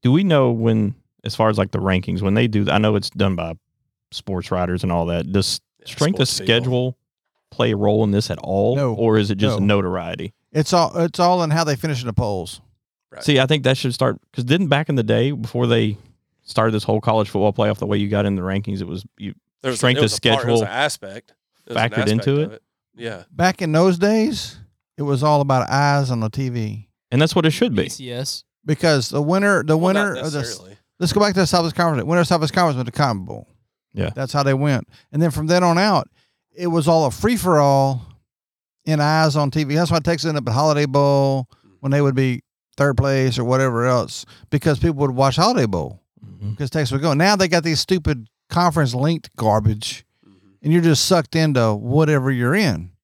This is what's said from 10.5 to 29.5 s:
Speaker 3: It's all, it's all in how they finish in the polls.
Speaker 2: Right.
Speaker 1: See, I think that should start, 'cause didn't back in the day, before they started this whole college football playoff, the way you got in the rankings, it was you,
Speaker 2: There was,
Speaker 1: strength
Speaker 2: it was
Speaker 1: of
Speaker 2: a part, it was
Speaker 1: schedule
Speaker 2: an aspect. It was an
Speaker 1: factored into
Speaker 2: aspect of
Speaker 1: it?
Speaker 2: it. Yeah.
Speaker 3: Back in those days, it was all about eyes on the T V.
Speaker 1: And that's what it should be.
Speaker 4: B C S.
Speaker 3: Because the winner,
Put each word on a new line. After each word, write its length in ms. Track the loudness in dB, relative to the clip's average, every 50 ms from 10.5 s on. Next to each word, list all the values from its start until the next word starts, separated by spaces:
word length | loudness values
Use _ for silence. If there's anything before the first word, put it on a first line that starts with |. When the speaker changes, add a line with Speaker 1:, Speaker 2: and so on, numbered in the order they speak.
| _
Speaker 3:
It's 200 | -2 -2 2 2
all, 240 | 2 2 2 0 -2
it's 200 | -2 -2 0 0
all 220 | 2 2 2 2 0
in 80 | 0
how 140 | 0 0 0
they 120 | 0 -2
finish 240 | -2 -2 -4 -4 -4
in 60 | -6
the 60 | -4 -2
polls. 480 | -2 -2 -2 -4 -6 -6 -10 -12 -18 _ _ _ _ _ _ _ _ _ _
Speaker 2:
Right. 120 | -20 -8 0
Speaker 1:
See, 140 | 2 4 4
I 60 | 4
think 180 | 2 0 0 2
that 120 | 0 0
should 180 | 0 -2 -6 -4
start, 240 | -2 -2 -2 -2 -4 _ _ _
'cause 120 | -8 -2
didn't 240 | 0 0 0 2 0
back 200 | 0 0 0 -2
in 60 | -2
the 80 | -2 0
day, 280 | 0 0 0 0 0 -2
before 340 | -4 -8 -8 -4 -2 0
they 300 | 2 2 2 2 0 -2 -6 -12 _ _ _ _ _ _ _ _
started 300 | -6 -2 0 0 2 0
this 120 | -2 -2
whole 160 | 0 -2 0
college 280 | 0 0 0 0 0 -2
football 240 | -2 0 0 0 0
playoff, 260 | 0 0 -2 -2 -4
the 80 | -4
way 100 | -4 -2 -2
you 100 | -2 -2
got 160 | -2 -2 0
in 80 | 0 -2
the 80 | -2 -4
rankings, 380 | -4 -4 -4 -4 -6 -8 -8
it 60 | -8
was 180 | -8 -10 -12 -12 -14 _ _
you, 160 | -14 -14 -14 _ _ _ _ _ -6
Speaker 2:
There 80 | -6
was, 80 | -4 0
Speaker 1:
strength 200 | 0 0 2 2
Speaker 2:
it 40 | 0
was 100 | 0 -2
Speaker 1:
of 40 | 0 0
Speaker 2:
a 40 | 0
part, 160 | 0 2 0
it 40 | 2
was 100 | 2 2
Speaker 1:
schedule 20 | 0
Speaker 2:
an 60 | 0
aspect. 680 | -2 -4 -4 -4 -4 -8 -14 -16 -16 -16 _ _ _ _ _ _ _ _ _
It 80 | -10 -4
was 20 |
an 140 | -2 -2 -2
Speaker 1:
factored 180 | -2 -2 -2 0
into 40 | 0
Speaker 2:
aspect 160 | 0 0 0 -2 -2 -2
of 60 | -6 -8
Speaker 1:
it? 20 |
Speaker 2:
it. 80 | -16 _ _ _ _ _ _ _
Yeah. 260 | -12 -12 -12 -12 -12 -16 _
Speaker 3:
Back 300 | -6 -2 -2 -2 -2 -2 -4
in 100 | 0 2
those 260 | 4 4 4 2 2
days, 580 | 0 2 2 2 0 0 -2 -6 -10 -12 -14 -20 -20 _ _ _ _ _ _
it 60 | -8 -4
was 200 | -2 -2 0 2
all 180 | 2 2 2
about 280 | 2 2 0 0 0 0
eyes 400 | 0 0 2 2 2 0 0 -2
on 100 | -2 -2
the 80 | -4 -4
T 180 | -4 -4 -6 -4
V. 400 | -4 -4 -6 -6 -6 -10 -14 _ _ _ _ _
Speaker 1:
And 100 | 0 2 2
that's 120 | 2 2
what 120 | 2 2
it 40 | 2 2
should 220 | 2 0 0 0
be. 100 | -2 -2
Speaker 4:
B 40 | -4
C 240 | -6 -14 -12 -10 -8
S. 320 | -8 -8 -8 -8 -10 -12 _ _ _ _
Speaker 3:
Because 440 | -6 -4 0 2 2 2 2 0 -2
the 120 | -2 -2 0
winner, 400 | 0 0 2 2 2